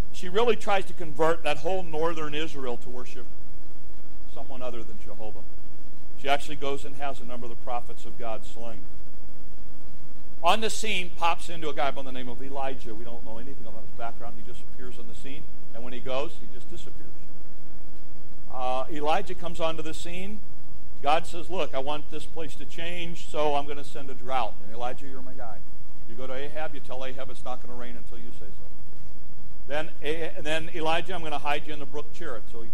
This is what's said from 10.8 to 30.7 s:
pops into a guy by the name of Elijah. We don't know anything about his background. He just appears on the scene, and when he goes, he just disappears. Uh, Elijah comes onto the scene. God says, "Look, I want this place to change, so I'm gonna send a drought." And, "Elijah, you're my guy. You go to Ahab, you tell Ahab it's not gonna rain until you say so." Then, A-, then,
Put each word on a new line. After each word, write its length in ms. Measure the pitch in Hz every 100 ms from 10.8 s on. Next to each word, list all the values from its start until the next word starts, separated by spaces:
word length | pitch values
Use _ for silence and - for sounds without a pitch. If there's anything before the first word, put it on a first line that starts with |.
| 214 190 175 -
pops 320 | 170 170 -
into 180 | 170 156
a 60 |
guy 180 | 143 139
by 100 | 139
the 120 | 135
name 160 | 127 127
of 120 | 120
Elijah. 540 | 135 135 135 135 120 110
We 80 |
don't 220 | 117 117 110
know 120 | 117
anything 280 | 127 139 110
about 140 | 110
his 160 | 110 -
background. 380 | 117 113 117 117
He 80 | 110
just 120 | -
appears 360 | - - 123 123
on 120 | 117
the 60 | 117
scene, 280 | 135 135 - - -
and 100 | 120
when 80 | 123
he 80 | 123
goes, 320 | 123 131 156 -
he 80 | -
just 160 | - -
disappears. 380 | 170 - - - - - - - - - - - - - - - - -
Uh, 320 | 131 127 131 131
Elijah 460 | 147 151 175 185 175
comes 240 | 170 170
onto 220 | 160 160
the 120 | 156
scene. 460 | 160 170 175 196 214 - - - - - -
God 260 | 143 160 170
says, 220 | 175 151
"Look, 260 | 185 143 135
I 40 |
want 300 | 135 151 147
this 160 | 151 -
place 300 | 160 156 -
to 100 | 143
change, 640 | - 165 175 170 165 -
so 280 | 160 151 143
I'm 120 | 147
gonna 160 | 143
send 260 | 139 151 135
a 40 |
drought." 400 | - 120 131 107 -
And, 100 | -
"Elijah, 340 | 117 123 131 131
you're 140 | 131
my 120 | 127
guy. 240 | 120 117 113 - - - - -
You 60 | 117
go 100 | 131
to 80 |
Ahab, 400 | 131 143 147 156
you 60 | 143
tell 240 | 127 127
Ahab 260 | 131 131 131
it's 120 | 123
not 180 | 131 127
gonna 160 | 123 123
rain 200 | 120 120
until 200 | 117 120
you 140 | 120
say 140 | 113 107
so." 240 | - - - - - - - - - - - -
Then, 220 | 147 156 -
A-, 300 | 151 165 165 170
then, 280 | 151 160 160